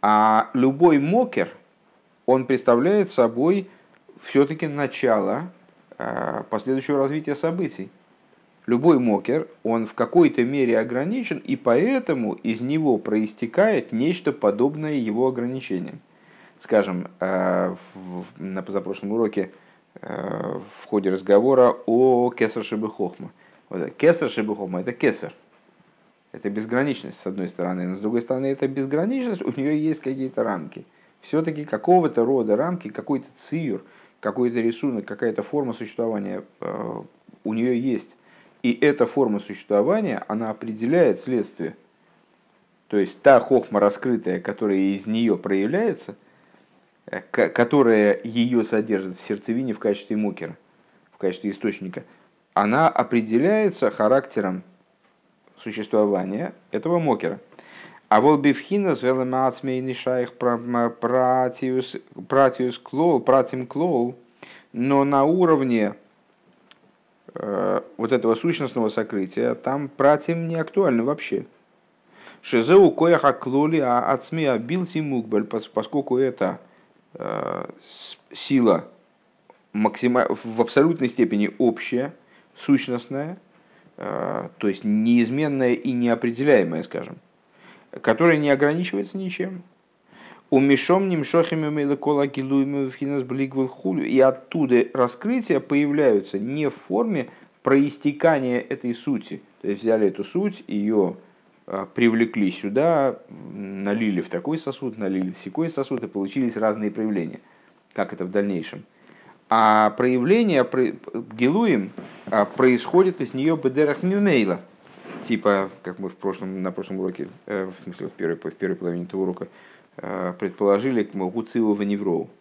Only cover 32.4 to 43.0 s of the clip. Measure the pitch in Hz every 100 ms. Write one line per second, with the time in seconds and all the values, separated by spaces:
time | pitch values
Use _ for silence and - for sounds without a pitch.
32.4 | 110 104 156 180 107 104 - 135 135 _
33.4 | - 160 151 95 - - - _ 107 104
34.4 | 123 120 113 113 143 117 104 104 117 107
35.4 | 104 147 131 113 107 - 117 107 98 95
36.4 | - _ - 98 57 117 - _ - -
37.4 | - 110 123 120 131 113 - _ _ _
38.4 | _ _ 120 120 147 143 117 - 127 104
39.4 | - 98 - 104 117 208 208 107 - 110
40.4 | 113 104 117 107 117 165 156 95 - 127
41.4 | 101 - 80 - _ _ _ _ _ _
42.4 | _ _ _ _ _ 104